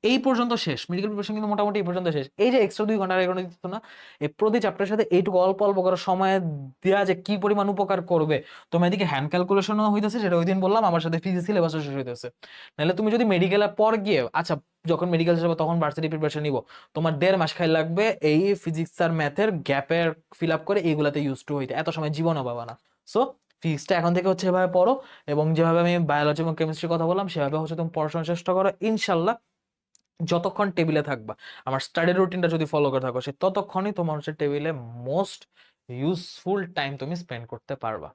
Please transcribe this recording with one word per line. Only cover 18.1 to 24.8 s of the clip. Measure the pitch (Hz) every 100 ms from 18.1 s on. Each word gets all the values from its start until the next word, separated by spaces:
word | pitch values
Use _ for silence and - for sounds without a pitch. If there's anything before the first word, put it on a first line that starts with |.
| - 151
এই | 151 196 196
ফিজিক্স | - 156 165 -
আর | 170 165
ম্যাথের | 147 143 220 175 -
গ্যাপের | 139 139 165 170 160 _ -
ফিল | 165 160
আপ | 156
করে | 202
তো | 170
এইগুলাতে | 151 147 147 143
used | 131 -
to | 143
হইতে, | 131 131
এত | 160 160
সময় | 151 151
জীবনও | 165 156 127
পাবা | 120 117
না। | 113 _ _ -
So, | 214 262 - _ _
ফিজিক্সটা | 170 147 - 180
এখন | 165 175
থেকে | 185
হচ্ছে | 185 190
এভাবে | 180 185
পড়ো, | 180